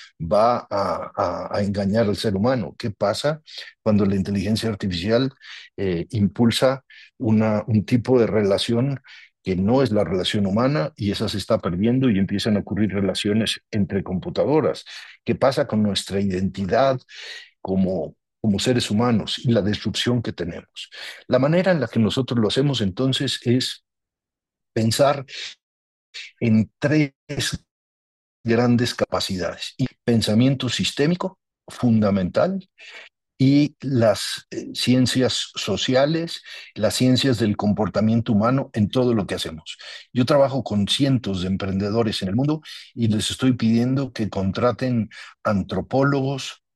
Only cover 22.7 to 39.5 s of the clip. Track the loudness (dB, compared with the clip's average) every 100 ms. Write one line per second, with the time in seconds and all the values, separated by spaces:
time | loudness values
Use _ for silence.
22.7 | 0 -2 0 -2 0 -4 -4 0 0 0
23.7 | -8 _ _ _ _ _ _ _ _ _
24.7 | -2 0 4 2 2 -6 -14 -14 -16 _
25.7 | _ _ _ _ -20 -20 _ 2 2 2
26.7 | _ 0 2 0 -4 -10 -6 -6 -6 _
27.7 | _ _ _ _ _ _ _ 0 2 4
28.7 | 2 0 -2 -2 -2 -4 -4 -6 -8 -12
29.7 | -6 -6 -4 0 2 2 4 4 2 -2
30.7 | -2 -4 0 0 0 -4 -10 _ _ -20
31.7 | -2 2 4 4 2 0 0 0 -2 -8
32.7 | _ -20 -20 -20 _ _ _ 4 4 2
33.7 | -2 -2 2 4 2 -2 -8 -10 -10 -10
34.7 | -4 2 4 4 2 0 -2 -6 -8 -4
35.7 | -2 0 2 2 0 -4 -10 -16 -20 -18
36.7 | -4 -2 2 4 4 2 2 2 2 0
37.7 | 0 0 0 2 2 2 2 4 2 -2
38.7 | 0 0 2 2 2 -2 -6 -8